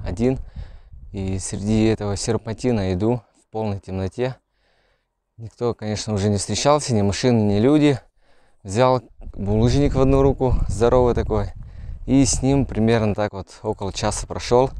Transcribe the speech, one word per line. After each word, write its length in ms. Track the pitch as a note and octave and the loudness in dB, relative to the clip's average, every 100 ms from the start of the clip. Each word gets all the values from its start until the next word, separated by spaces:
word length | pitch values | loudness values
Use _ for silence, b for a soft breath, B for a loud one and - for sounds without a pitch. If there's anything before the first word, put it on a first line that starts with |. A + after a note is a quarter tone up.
| G2 | -6
один. 320 | F#2 B2 C3+ b b b b b - - | 0 0 0 b b b b b -20 -14
И 260 | G2+ F#2+ F#2+ | -8 -6 -6
среди 480 | - G2 G2+ A2 A2 | -6 -6 0 2 4
этого 300 | G#2+ G#2 G2 | 2 -2 -4
серпантина 760 | - A2 A2+ G#2+ B2 A2+ F#2 | -2 -4 -4 -4 -2 0 0
иду 300 | F2+ A2 A#2+ _ _ | 0 0 -2 _ _
в 80 | _ | _
полной 300 | A2 A2 G2+ | -6 -6 -6
темноте. 560 | - F#2+ F#2+ - B2+ B2+ _ _ _ _ _ _ _ _ _ - | -8 -6 -6 -4 -6 -6 _ _ _ _ _ _ _ _ _ -18
Никто, 360 | A2+ - A#2+ | -16 -6 -4
конечно, 380 | G#2+ G#2+ G#2 - | -4 -6 -6 -2
уже 160 | G#2+ G#2 | 0 0
не 80 | G2+ | 0
встречался, 580 | - G#2 C#3+ D3 C#3 | -2 -2 2 2 2
ни 80 | A2 | 0
машины, 380 | G2+ G2 B2+ A#2 | 0 0 2 2
ни 180 | G#2 G2+ | 2 2
люди. 400 | B2 D3+ D3 C3+ - _ _ _ _ _ | 4 4 4 0 -6 _ _ _ _ _
Взял 400 | G2 G2+ B2+ B2+ B2+ - - | -6 2 4 2 -2 -18 -14
булыжник 600 | - G2 G#2+ A#2+ C#3 C#3+ | -8 -2 2 2 4 2
в 60 | C3+ | 2
одну 220 | C3+ C3+ | 4 4
руку, 320 | C#3 C3+ C3 - - | 4 2 0 2 0
здоровый 460 | G#2 A#2 B2+ B2 | 2 2 4 4
такой. 340 | A2+ - G#2+ G2+ - B B B B - | 0 0 -2 -4 -8 B B B B 0
И 180 | C3+ | 2
с 180 | C3 - | 2 2
ним 240 | C3 C#3 A#2 | 2 2 0
примерно 480 | G#2+ A2+ A#2 G#2+ | 0 2 2 2
так 180 | G2+ G#2 | -2 -4
вот 160 | G2 F2+ - | -6 -14 -10
около 300 | A2 G#2 G2 | -8 -6 -6
часа 340 | - G#2+ - - | -4 -4 -4 -6
прошел. 440 | - - A#2+ C3+ | -8 2 2 2